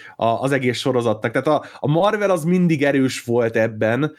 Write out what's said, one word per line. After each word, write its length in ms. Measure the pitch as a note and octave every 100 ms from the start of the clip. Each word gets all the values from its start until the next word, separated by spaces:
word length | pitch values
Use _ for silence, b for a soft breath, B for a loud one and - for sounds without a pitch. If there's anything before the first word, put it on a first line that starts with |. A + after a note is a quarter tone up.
| B B
a, 80 | A2+
az 260 | A2+ C3+
egész 260 | C#3 B2+ A2+
sorozatnak. 540 | C#3 B2 A#2 G#2+ A#2+
Tehát 140 | C3+ D#3
a, 180 | D3+ B B
a 80 | D#3
Marvel 420 | D#3+ G3+ G#3 G3
az 140 | F3+
mindig 380 | D#3 F3+ F3 D#3
erős 400 | C#3+ C#3 C3 -
volt 320 | - A#2 A2+ A2+
ebben, 560 | A2+ G#2+ A2 A#2+ D3+